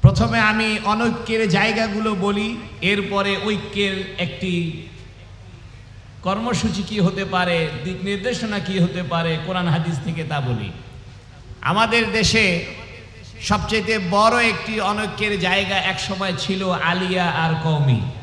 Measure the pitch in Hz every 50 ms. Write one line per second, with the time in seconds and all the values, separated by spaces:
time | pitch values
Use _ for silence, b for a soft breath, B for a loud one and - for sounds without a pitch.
0 | - - - - 220 233 226 233 220 214 214 220 220 220 214 208 - 196 214 220
1 | 233 233 - 233 - - 226 220 226 202 165 196 202 220 214 226 226 220 202 214
2 | 214 220 214 185 185 202 202 202 214 220 233 220 - - - - - 185 208 202
3 | 190 175 196 196 196 202 196 190 196 214 214 185 - - - 202 202 196 190 190
4 | 190 190 - - 175 170 - - 190 185 175 175 175 165 156 160 156 - - -
5 | - - - - - - - - - - - - - - - - - - - -
6 | - - - - - 180 196 208 226 240 233 - - 220 170 190 202 - 214 208
7 | 180 190 190 190 190 - 190 180 180 180 175 165 160 151 143 123 135 180 185 -
8 | 185 196 202 196 190 247 240 - 226 220 208 202 156 185 190 190 170 180 - 180
9 | 180 143 170 170 165 165 160 156 160 175 185 185 180 175 156 170 160 170 165 139
10 | - 175 160 160 156 131 156 143 131 123 120 107 101 95 82 - - - - -
11 | - - - - - - - - - - - - - 135 175 208 226 226 226 233
12 | 226 208 190 226 214 - - 226 214 190 175 170 - - - - - - - -
13 | - - - - - - - - - - 208 208 - 208 214 220 196 214 226 214
14 | 190 175 180 202 214 226 233 240 233 226 214 - - - 220 214 202 185 208 208
15 | 214 196 - - 214 214 208 196 175 180 185 196 202 185 196 190 165 185 185 -
16 | - - 196 180 196 190 180 - - - 190 185 190 185 180 160 151 165 175 185
17 | 185 180 180 180 175 175 151 160 165 160 160 156 156 160 156 147 143 135 123 104
18 | 98 - - -